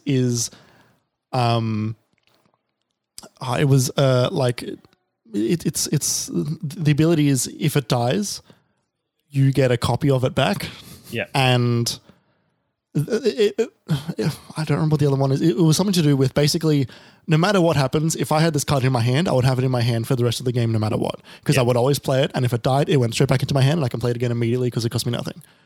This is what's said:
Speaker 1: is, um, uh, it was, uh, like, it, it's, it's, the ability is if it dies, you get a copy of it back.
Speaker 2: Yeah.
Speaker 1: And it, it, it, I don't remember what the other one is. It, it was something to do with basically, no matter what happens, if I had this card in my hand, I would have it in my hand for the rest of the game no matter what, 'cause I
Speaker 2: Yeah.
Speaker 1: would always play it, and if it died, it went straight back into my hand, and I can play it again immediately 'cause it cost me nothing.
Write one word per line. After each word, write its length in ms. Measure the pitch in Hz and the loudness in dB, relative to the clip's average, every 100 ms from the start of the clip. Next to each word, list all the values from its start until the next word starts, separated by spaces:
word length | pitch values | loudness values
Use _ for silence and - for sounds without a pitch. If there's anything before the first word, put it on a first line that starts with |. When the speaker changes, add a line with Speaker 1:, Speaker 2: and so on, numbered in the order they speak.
| - | -2
Speaker 1:
is, 460 | 131 123 120 - - _ _ _ _ _ _ _ | 0 2 0 -4 -10 _ _ _ _ _ _ _
um, 640 | 131 120 117 113 107 107 110 _ _ _ _ _ _ _ _ _ _ _ - - _ | 0 2 0 -2 -4 -4 -8 _ _ _ _ _ _ _ _ _ _ _ -20 -20 _
uh, 160 | 131 127 | -4 0
it 60 | 143 | 4
was, 260 | 135 127 - | 4 2 2
uh, 320 | 135 127 127 | 2 2 0
like, 320 | 165 123 120 | 0 -2 -2
it, 1000 | - - _ _ _ _ _ 202 113 175 170 | -10 -14 _ _ _ _ _ -4 -2 -2 -4
it's, 220 | - - | -6 -2
it's, 420 | 147 - - - | -2 -2 -4 -6
the 600 | 170 151 165 143 190 151 | -6 -6 -6 -10 -2 0
ability 360 | 147 160 160 147 | 2 2 2 2
is 200 | 131 - - | 0 -2 -4
if 160 | 160 147 | -2 -2
it 100 | - | 0
dies, 540 | 123 120 190 202 - - _ _ _ _ _ _ _ _ | 0 0 -2 -4 -10 -16 _ _ _ _ _ _ _ _
you 220 | 139 135 | 0 2
get 200 | 139 131 | 2 2
a 60 | 120 | 2
copy 320 | - 120 143 | 0 0 2
of 140 | 131 | 2
it 100 | 123 - | 0 0
back. 320 | 151 202 - - - - - | 0 -2 -6 -14 -20 -20 -10
Speaker 2:
Yeah. 160 | 117 98 | -8 -4
Speaker 1:
And 680 | 143 131 123 120 117 117 - - _ _ _ _ _ _ _ _ | 2 4 4 2 0 -2 -6 -14 _ _ _ _ _ _ _ _
it, 600 | - 156 240 247 247 208 - | -6 -4 -2 -2 0 0 0
it, 140 | 240 - - 143 156 - | -4 -6 -6 -4 -4 -4
it, 140 | 196 - - - | -4 -4 -10 -8
I 80 | 156 | -2
don't 100 | 151 | 0
remember 200 | 156 151 | 2 2
what 40 | |
the 80 | 143 | 2
other 80 | 135 | 2
one 160 | 135 | 0
is. 100 | 135 | 2
It, 100 | 165 | 0
it 100 | 202 | 2
was 160 | 160 151 | 4 4
something 160 | 202 | 2
to 80 | 180 | 2
do 160 | 147 135 | 2 2
with 160 | 131 | 2
basically, 540 | - 151 165 160 147 127 - - _ - | 2 0 0 0 0 -2 -8 -20 _ 0
no 120 | 156 | 2
matter 240 | 185 202 | 2 2
what 160 | 165 151 | 2 2
happens, 400 | 131 156 156 - | 0 0 -2 -2
if 160 | - | 0
I 80 | 151 | 2
had 120 | 165 | 2
this 120 | 147 - | 0 0
card 180 | 143 | 0
in 80 | 127 | 2
my 80 | 123 | 2
hand, 300 | 113 131 196 | 2 0 2
I 20 | |
would 140 | 127 123 | 2 2
have 140 | 127 | 2
it 40 | |
in 80 | 131 | 0
my 80 | 127 | 0
hand 260 | 120 113 113 | 0 0 -2
for 80 | 131 | 0
the 80 | 120 | 0
rest 140 | - | -2
of 60 | 123 | -4
the 60 | |
game 220 | 120 113 | -2 0
no 60 | 110 | 0
matter 180 | 107 117 | -2 -2
what, 240 | - - - - - | -4 -6 -14 -6 0
'cause 120 | 135 | 2
I 40 | |
Speaker 2:
Yeah. 60 | 120 | 2
Speaker 1:
would 100 | 123 | 2
always 220 | 131 143 | 2 0
play 220 | - 131 | 0 0
it, 80 | 156 - | 0 -2
and 80 | |
if 80 | 123 | -2
it 100 | 117 | 0
died, 260 | 143 135 156 | 0 0 2
it 80 | 147 | 2
went 160 | 113 | 0
straight 160 | - 135 | 0 2
back 120 | 131 | 2
into 120 | 127 | 2
my 80 | 139 | 2
hand, 140 | 135 170 | 2 2
and 60 | 127 | -2
I 20 | |
can 140 | 120 | -4
play 100 | 120 | -4
it 60 | 117 | -2
again 140 | 120 | -4
immediately 380 | 117 117 123 123 | -2 -2 -2 -2
'cause 140 | 120 | -4
it 60 | 113 | -4
cost 160 | 120 123 | -4 -4
me 80 | |
nothing. 280 | 117 - - - _ | -6 -8 -12 -20 _